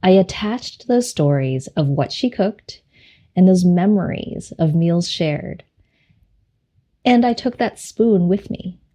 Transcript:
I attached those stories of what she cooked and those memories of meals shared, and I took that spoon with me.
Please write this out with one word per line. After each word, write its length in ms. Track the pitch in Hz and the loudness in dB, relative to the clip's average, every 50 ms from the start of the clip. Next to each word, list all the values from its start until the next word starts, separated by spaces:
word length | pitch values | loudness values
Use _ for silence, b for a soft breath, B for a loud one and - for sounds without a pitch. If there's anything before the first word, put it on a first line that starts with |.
I 80 | - 285 | 4 6
attached 760 | 285 190 185 - - - 214 208 226 254 - - - _ - | 4 4 4 2 -4 -8 -6 -6 -6 -6 -8 -14 -18 _ -4
those 200 | - 247 240 247 | 0 0 0 0
stories 600 | 240 - - 151 143 143 139 135 131 131 131 135 - _ | -2 -2 -2 0 0 0 0 -2 -2 -4 -6 -8 -6 _
of 100 | - 151 | -2 -2
what 240 | 139 139 147 143 - | 0 0 -2 -2 -4
she 200 | - - - 247 | -4 -4 -4 -4
cooked 500 | - - 190 202 214 _ _ - - - _ b b b b b b b b b b | -2 0 -2 -2 -2 _ _ -20 -20 -20 _ b b b b b b b b b b
and 120 | 180 185 | 4 4
those 160 | 185 185 185 180 | 6 6 4 4
memories 880 | 180 175 175 180 202 214 196 170 - - - - - - - - - - | 2 2 4 2 2 0 0 -2 -4 -6 -8 -10 -10 -12 -12 -14 -14 -4
of 160 | - 165 156 151 | -2 -2 0 2
meals 340 | 165 165 170 170 175 175 | 2 0 2 0 0 -2
shared, 560 | - - - 170 156 147 - 131 - - 180 - _ _ _ _ _ _ _ _ _ _ _ _ _ _ _ _ _ _ _ _ _ _ _ _ _ _ _ _ | -4 -4 -4 -4 -4 -4 -6 -8 -10 -14 -14 -18 _ _ _ _ _ _ _ _ _ _ _ _ _ _ _ _ _ _ _ _ _ _ _ _ _ _ _ _
and 180 | 247 247 240 240 | 2 4 4 4
I 100 | 247 240 | 2 0
took 240 | - - 254 240 - | -2 -4 -6 -4 -2
that 180 | 240 220 - | -4 -4 -4
spoon 500 | - - - - - 220 233 214 185 175 | -10 -20 -20 -2 0 2 2 2 2 2
with 220 | 175 190 202 - - | 0 -2 -2 -4 -10
me. 300 | - - - 185 180 _ _ _ | -14 -12 -12 -14 -16 _ _ _